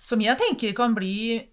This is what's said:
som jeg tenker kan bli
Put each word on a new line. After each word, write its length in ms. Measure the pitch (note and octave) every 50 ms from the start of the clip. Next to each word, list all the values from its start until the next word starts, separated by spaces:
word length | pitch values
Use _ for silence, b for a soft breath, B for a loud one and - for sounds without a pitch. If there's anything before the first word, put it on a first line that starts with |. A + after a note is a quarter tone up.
| -
som 180 | - A#3+ A3
jeg 160 | G#3 A3 C4
tenker 400 | - A#4+ A4 D#4 - A#3 G#3 G3
kan 160 | A#3+ A#3+ A#3 A3+
bli 480 | G3+ F#3+ F#3+ G3 G#3 A3 A#3 A3+ A3+ - -